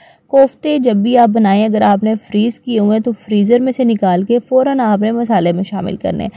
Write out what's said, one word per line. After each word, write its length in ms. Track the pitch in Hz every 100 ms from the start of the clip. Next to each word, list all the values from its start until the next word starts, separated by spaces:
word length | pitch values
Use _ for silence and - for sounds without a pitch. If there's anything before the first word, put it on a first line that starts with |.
| - _ _
कोफ्ते 460 | 269 269 - 311 294
जब 220 | 247 202
भी 120 | 214 247
आप 140 | 233
बनाएं, 340 | 220 214 196
अगर 180 | 220 214
आपने 320 | 214 196 214 220
फ्रीज़ 420 | - 208 226 233
किए 180 | 254 226
हुए 160 | 208
हैं 80 | 220
तो 100 | 233
फ्रीज़र 480 | 214 - 214 208 247
में 100 | 254
से 120 | 247
निकाल 380 | 240 214 190 180
के 140 | 196 233
फ़ौरन 400 | - 254 269 269
आपने 300 | 226 202 214
मसाले 400 | 233 233 208 170
में 100 | 175
शामिल 340 | 190 202 180 -
करने 280 | 190 175
हैं। 60 | -